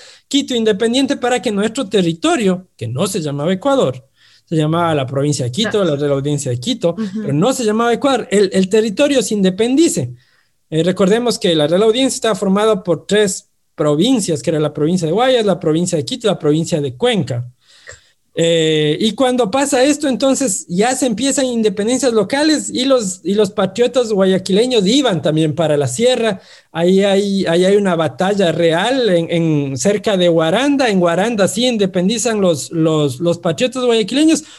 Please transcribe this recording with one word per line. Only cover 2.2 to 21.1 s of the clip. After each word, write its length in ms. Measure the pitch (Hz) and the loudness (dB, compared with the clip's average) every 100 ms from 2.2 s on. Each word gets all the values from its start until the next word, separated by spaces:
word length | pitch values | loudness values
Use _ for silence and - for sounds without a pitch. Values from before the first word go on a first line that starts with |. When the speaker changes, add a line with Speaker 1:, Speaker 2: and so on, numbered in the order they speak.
| 311 320 190 180 - _ | 0 0 0 -2 -6 _
Speaker 1:
que 100 | 117 | -8
no 220 | 127 202 | -4 -4
se 120 | 202 | -4
llamaba 320 | 151 143 160 | -6 -4 -2
Ecuador, 560 | 190 277 269 151 - - _ _ _ _ | -2 0 2 0 -4 -14 _ _ _ _
se 80 | |
llamaba 400 | 156 151 165 170 | -2 0 0 0
la 120 | 151 127 | 0 -2
provincia 380 | 135 147 143 | -2 -2 -2
de 60 | 123 | -4
Quito, 320 | 127 214 214 | -2 -2 0
Speaker 2:
Ah. 20 | |
Speaker 1:
la 120 | 175 139 | 0 0
Real 160 | 147 | -2
Audiencia 400 | 139 143 143 131 | -2 -2 -4 -4
de 80 | 123 | -6
Quito, 300 | 208 247 170 170 | -4 -2 -2 -2
Speaker 2:
Ujú. 240 | 208 214 | -6 -6
Speaker 1:
pero 100 | 202 | -4
no 180 | 147 226 | 0 0
se 120 | 262 | 0
llamaba 280 | 220 214 233 | 0 0 0
Ecuador, 360 | 233 269 247 - | 0 0 0 0
el, 180 | 196 190 | 0 2
el 160 | 190 185 | 0 2
territorio 540 | 220 220 196 294 269 | 2 0 0 2 2
se 120 | 202 | 0
independice. 800 | 214 185 185 233 277 339 - 123 - _ _ _ _ _ | 0 0 0 0 2 2 0 -6 -10 _ _ _ _ _
Eh, 140 | 160 | -2
recordemos 520 | 175 180 185 226 240 - | 0 2 2 2 0 0
que 180 | - 160 | 0 0
la 100 | 147 | 2
Real 160 | 180 | 2
Audiencia 320 | 220 240 262 | 2 2 0
estaba 200 | - 226 190 | 0 -2 -2
formada 480 | 196 196 220 208 | 0 2 2 0
por 220 | 180 156 - | 0 -4 0
tres 400 | 202 208 - - _ _ | 0 0 -2 -12 _ _
provincias, 680 | - 151 147 233 254 185 151 | -4 0 2 2 2 0 -4
que 80 | - | -2
era 80 | 151 | -2
la 160 | 151 | -2
provincia 320 | 151 151 185 160 | -2 -2 0 0
de 60 | |
Guayas, 340 | 196 262 247 208 | 0 2 2 0
la 140 | 175 | 0
provincia 360 | 160 160 175 160 | 0 0 0 -2
de 80 | |
Quito 220 | 127 247 208 | -4 -4 -2
y 40 | |
la 80 | 170 | 0
provincia 420 | 151 156 165 165 | 0 0 0 -2
de 140 | 143 | -4
Cuenca. 540 | 123 240 214 127 120 - - _ _ - - _ _ _ - | -2 0 0 -2 -6 -8 -16 _ _ -20 -20 _ _ _ -2
Eh, 560 | 170 165 160 156 151 156 | 0 2 2 2 0 0
y 120 | 214 | -2
cuando 380 | 220 254 247 214 | 0 0 0 0
pasa 340 | 269 277 247 | 0 0 2
esto, 240 | 285 294 285 | 2 0 -2
entonces 580 | 233 269 262 254 - - | 0 0 0 -2 -4 -4
ya 260 | 175 240 | -2 0
se 120 | 254 | 0
empiezan 400 | 254 | -2